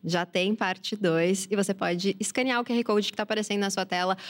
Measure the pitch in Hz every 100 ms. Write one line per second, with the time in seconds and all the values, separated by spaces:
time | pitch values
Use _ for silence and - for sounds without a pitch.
0 | 165 175 175 185 190 220 196 185 - 214
1 | 185 165 175 190 - 202 196 190 180 175
2 | 190 190 220 - 262 240 247 240 233 208
3 | 196 - 214 214 208 202 196 196 202 180
4 | 185 190 -